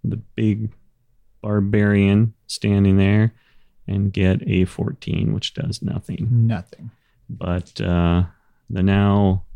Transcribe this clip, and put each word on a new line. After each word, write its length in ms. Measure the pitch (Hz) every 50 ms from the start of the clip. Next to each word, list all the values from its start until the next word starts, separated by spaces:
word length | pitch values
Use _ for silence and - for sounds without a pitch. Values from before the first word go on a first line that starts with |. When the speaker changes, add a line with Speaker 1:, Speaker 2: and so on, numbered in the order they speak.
| -
Speaker 1:
the 140 | 120 104 107 - - -
big 360 | - 110 107 101 107 110 107 - _ _ _ _ _ _ _ _ _ _ _ _ _
barbarian 920 | - 107 104 104 101 101 104 107 104 104 101 101 101 98 101 104 110 113 110 _ _
standing 520 | _ - - - 104 101 101 98 98 95
there 360 | 98 98 98 101 107 110 113 _ _ _ _ _ - - _ _ _ -
and 260 | - 101 98 98 98 98
get 340 | - 95 92 95 - -
a 180 | - - 92 92
fourteen, 680 | 90 - - - - - - - - 80 - - - 104
which 200 | 107 - - -
does 260 | - - - 101 -
nothing. 460 | - - - - - - - - - 113 123 117 113
Speaker 2:
Nothing. 440 | 113 113 87 87 _ - - - 117 _ _ _ _ _ _ _ _
Speaker 1:
But, 520 | - 90 87 90 87 90 87 - _ -
uh, 440 | 104 95 87 87 87 85 85 87 90 85 - _ _ _ _ _ _ _
the 140 | 113 98 92
now 600 | 98 98 101 101 101 101 101 101 95 92 92 - - -